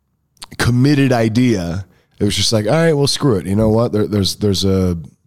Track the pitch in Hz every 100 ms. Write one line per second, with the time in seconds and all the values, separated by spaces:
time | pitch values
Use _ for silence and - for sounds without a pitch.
0 | _ _ _ _ - - - 123 135 143
1 | 135 120 113 113 127 101 85 87 - _
2 | _ - 101 95 98 113 104 156 165 143
3 | 139 - 143 98 90 101 110 113 120 104
4 | 104 104 90 - 104 92 98 95 92 85
5 | - _